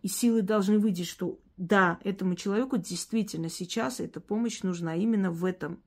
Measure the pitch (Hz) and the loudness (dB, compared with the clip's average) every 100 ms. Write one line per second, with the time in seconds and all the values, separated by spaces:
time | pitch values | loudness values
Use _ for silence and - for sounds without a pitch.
0 | 190 - 240 226 196 214 190 214 214 175 | -6 0 2 4 4 2 4 4 4 0
1 | 175 - 175 - _ - 175 208 185 170 | -4 -6 -6 -6 _ -10 2 4 4 2
2 | - 196 185 180 202 202 262 247 170 175 | -4 -2 0 0 0 0 0 -2 -2 -8
3 | - 226 214 160 165 165 180 - 226 247 | -2 -2 -2 -4 -6 -6 -6 -2 -4 -4
4 | 160 156 - 208 233 - 185 175 170 160 | -8 -8 -6 -2 -2 -2 -4 -2 -2 0
5 | 220 220 190 170 180 185 151 170 | 2 2 0 0 -2 -2 -8 -10